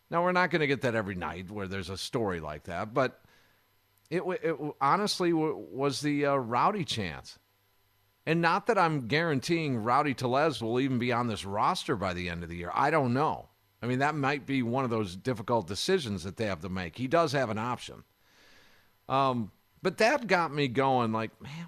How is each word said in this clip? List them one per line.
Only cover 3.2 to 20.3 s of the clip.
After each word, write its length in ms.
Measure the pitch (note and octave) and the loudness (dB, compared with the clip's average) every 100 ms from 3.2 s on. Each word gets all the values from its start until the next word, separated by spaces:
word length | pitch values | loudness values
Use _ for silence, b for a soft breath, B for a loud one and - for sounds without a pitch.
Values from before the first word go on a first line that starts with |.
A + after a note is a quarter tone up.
| _ _ _ _ _ _ _ _ - | _ _ _ _ _ _ _ _ -6
it 100 | E3+ | -4
w-, 200 | F3 F3+ | -4 -4
it 100 | D#3+ | -2
w-, 220 | C#3+ D3 - | -4 -6 0
honestly 500 | C#3 E3+ G#3 - F3 | 2 2 2 0 2
w-, 340 | E3 D#3 G2 F2 | 2 2 -2 -8
was 300 | G#2+ C#3 A2+ | -2 -2 0
the, 260 | D3 C#3+ C#3+ | -2 0 2
uh, 100 | C#3 | 0
Rowdy 480 | A#2 A#2+ D#3+ G#3 | 0 2 2 0
chant. 520 | D#3 A#2 F#2 C2+ - - _ _ _ _ _ _ _ _ | -2 -4 -4 -6 -14 -20 _ _ _ _ _ _ _ _
And 160 | - E3 | -2 2
not 260 | E3+ F#3 - | 2 2 2
that 100 | G#3 | 2
I'm 280 | E3+ D3+ A2+ | 4 2 0
guaranteeing 680 | D3 E3+ C3+ - E3+ D#3 B2 | 0 2 0 0 0 0 0
Rowdy 320 | A2 B2+ D3+ | 2 2 2
Tellez 480 | B2+ B2+ B2+ D#3+ A#2+ | 0 0 2 2 2
will 180 | A2+ B2 | 0 2
even 180 | C#3 B2+ | 2 2
be 140 | B2 | 2
on 140 | A#2 A#2+ | 0 0
this 180 | G2+ | -4
roster 500 | G2 G2+ C3+ F3+ - A#2+ | -4 0 0 0 -2 -2
by 180 | F#2+ | -2
the 140 | F2 F2+ | -2 -4
end 120 | E2+ | -6
of 60 | E2+ | -6
the 80 | E2+ | -8
year. 140 | E2+ | -4
I 180 | G2+ C#3 | 2 4
don't 220 | D#3+ B2+ | 4 4
know. 360 | B2+ D3+ D2+ - _ _ - | 2 2 -2 -8 _ _ -8
I 40 | A#2 | -4
mean, 120 | B2+ | 0
that 140 | C#3+ D3+ | 0 2
might 300 | C3+ D3 C3 | 0 0 0
be 160 | C3+ | 0
one 220 | A#2 B2 | 0 0
of 60 | B2+ | 0
those 240 | A2+ G#2 | 0 -2
difficult 540 | F#2 B2+ A2 G2 A#2 E2 | -4 -4 -4 0 0 0
decisions 560 | G2+ - F#3+ B2 G2 | -4 2 2 0 -4
that 120 | F#2 F#2 | -6 -4
they 80 | G#2+ | -4
have 140 | F2+ | -4
to 80 | F2+ | -4
make. 280 | F#2 F2 - | -6 -6 -6
He 100 | B2+ | 0
does 260 | E3 D#3+ | 2 2
have 180 | C#3 A#2 | 2 0
an 80 | G#2+ | -2
option. 440 | A#2 A#2 - A1+ - _ b b b b b b b b - | -4 -6 -8 -16 -20 _ b b b b b b b b -4
Um, 440 | C3 C3+ B2 G2+ - _ _ | 0 2 0 -4 -10 _ _
but 160 | F#3+ - | -4 2
that 280 | A3 D4 | 4 2
got 260 | A#3 | 2